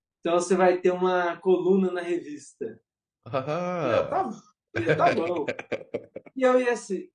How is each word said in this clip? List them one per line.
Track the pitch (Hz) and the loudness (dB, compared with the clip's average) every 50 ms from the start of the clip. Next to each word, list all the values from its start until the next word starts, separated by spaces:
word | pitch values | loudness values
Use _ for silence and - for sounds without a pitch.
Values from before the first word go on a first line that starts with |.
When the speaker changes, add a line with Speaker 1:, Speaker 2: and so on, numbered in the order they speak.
| _ _ _ _ | _ _ _ _
Speaker 1:
"Então | - 170 170 175 | -2 0 0 2
você | 175 - 190 | 2 2 2
vai | 185 185 180 180 180 | 4 4 4 4 4
ter | - 185 | 2 0
uma | 180 180 185 180 180 180 175 170 165 | 0 2 2 2 2 2 0 -2 -4
coluna | - - 190 180 165 160 180 196 196 190 180 | -2 2 2 2 4 4 4 4 4 2 0
na | 175 180 | -2 -4
revista." | 170 175 175 147 135 147 147 139 - - - - - 113 - - _ _ _ _ _ _ _ _ - | -4 -4 -4 -4 -6 -8 -14 -14 -16 -16 -12 -12 -10 -10 -12 -14 _ _ _ _ _ _ _ _ -10
Speaker 2:
Ah. | 120 127 131 127 151 151 175 180 180 180 175 156 127 113 | -6 -6 -6 -4 -4 -4 -4 -4 -4 -4 -2 0 0 2
Speaker 1:
Eu, | 180 - - | 0 0 0
"Tá, | - 381 370 233 - - - _ _ _ _ _ - - | -2 -2 -2 -4 -6 -12 -16 _ _ _ _ _ -6 -2
eu, | - - 156 | 0 0 2
tá | 156 - - - | 4 4 2 2
bom." | - - 339 - - 139 | 2 0 -2 -2 -4 -4
Speaker 2:
<laughs> | - - - - - - - - _ - - - - - - - - - | -6 -8 -8 -8 -10 -10 -10 -10 _ -12 -12 -12 -12 -20 -20 -20 -12 -4
Speaker 1:
E | 262 262 | 0 2
eu | 254 254 254 | 4 4 4
e | 247 | 2
esse, | 240 240 - - - 190 180 - - | 2 -2 -2 -4 -6 -6 -6 -8 -10